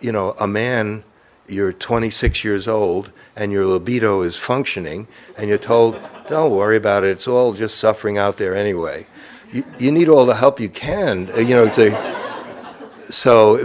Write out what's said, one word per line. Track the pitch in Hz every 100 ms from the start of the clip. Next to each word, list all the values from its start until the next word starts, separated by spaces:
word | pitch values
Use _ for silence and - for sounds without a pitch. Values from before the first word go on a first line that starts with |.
you | 120
know, | 107 95 -
a | 104
man, | 104 120 123 104 107 - _ _ _ -
you're | 98 98
twenty-six | 90 - 117 113 - 120 -
years | 110 101 113
old, | 110 98 90 98 - - -
and | 104
your | 101 95
libido | 92 92 123 110 98
is | 87 -
functioning, | - 127 135 98 80 82 110 - - -
and | 104
you're | 101
told, | - 117 113 110 - - -
"Don't | 156 156
worry | 98 104 110
about | 104 101
it, | 98
it's | 92 131
all | 123 123
just | 101 110 -
suffering | 110 107 104 104
out | 101 98
there | 95 95
anyway." | 104 90 80 71 - - - - -
You, | 123 - -
you | 127
need | 160 160
all | 147 123
the | 107
help | 135 135
you | 107
can, | - 143 196 170 95 92 117
uh, |
you | 120
know, | 123 110
to, | 120 107 101 - - - - - - - - - - -
so | - 131 117 107 117